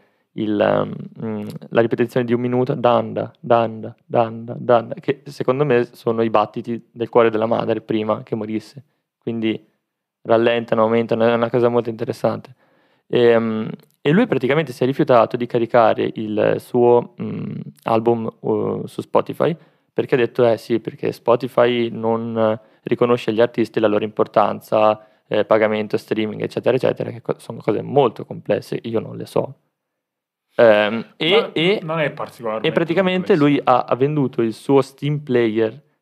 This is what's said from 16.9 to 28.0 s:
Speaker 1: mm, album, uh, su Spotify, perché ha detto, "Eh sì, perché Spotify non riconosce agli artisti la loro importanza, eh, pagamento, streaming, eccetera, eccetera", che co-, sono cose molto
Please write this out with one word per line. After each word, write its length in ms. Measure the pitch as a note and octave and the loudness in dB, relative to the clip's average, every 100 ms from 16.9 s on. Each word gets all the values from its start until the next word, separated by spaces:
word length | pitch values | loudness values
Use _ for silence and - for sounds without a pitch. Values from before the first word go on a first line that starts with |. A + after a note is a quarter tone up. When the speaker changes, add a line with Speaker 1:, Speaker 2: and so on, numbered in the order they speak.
| A#2+ - _ | 4 2 _
Speaker 1:
mm, 340 | A2 A2 - G#2+ - - | -10 -8 -8 -10 -12 -10
album, 480 | - A2+ A2+ A#2 A2 - | -2 0 2 0 -2 -8
uh, 460 | - G#2+ G#2+ G#2 - | -4 -2 -2 -6 -8
su 140 | - | -12
Spotify, 520 | - A2 - - C3+ E3+ _ _ _ | -2 -2 -2 -2 -2 -4 _ _ _
perché 220 | - A#2+ | -8 -2
ha 40 | C3+ | 0
detto, 280 | A#2 - A#2+ | 0 2 2
"Eh 100 | A2 | 2
sì, 200 | - A#2 | -2 -4
perché 320 | - - A2+ | -4 -6 -8
Spotify 800 | G#2+ - A#2 B2+ - A#2+ A#2+ A#2 | -6 0 0 0 2 2 2 -2
non 680 | A#2 A2+ A2+ A#2 A2+ A2 A2 _ _ | -4 -4 -4 -4 0 0 0 _ _
riconosce 460 | - A#2 A#2+ A#2+ - | -6 0 2 2 0
agli 100 | G#2+ | 2
artisti 400 | A#2 - A2 - | 0 2 -2 0
la 80 | A2 | 0
loro 160 | G#2 | 0
importanza, 1000 | G#2+ - A2 - G#2 G#2+ - A2+ G#2+ G#2+ - _ _ | -4 -2 0 2 0 -2 -2 2 2 2 -6 _ _
eh, 180 | G#2+ | -4
pagamento, 520 | G2+ A2 G#2+ G#2+ G#2+ A2 | 2 2 2 0 -4 -6
streaming, 440 | - A2 G#2+ G#2+ | -4 -4 -4 -4
eccetera, 340 | A2 - A2+ B2+ | -6 -4 0 0
eccetera", 340 | A2+ A2+ A#2 | 0 -2 -8
che 100 | A#2 | -10
co-, 180 | - - | -8 -8
sono 200 | - - | -8 -10
cose 220 | - G#2 | -4 -4
molto 420 | A2 B2 | 0 2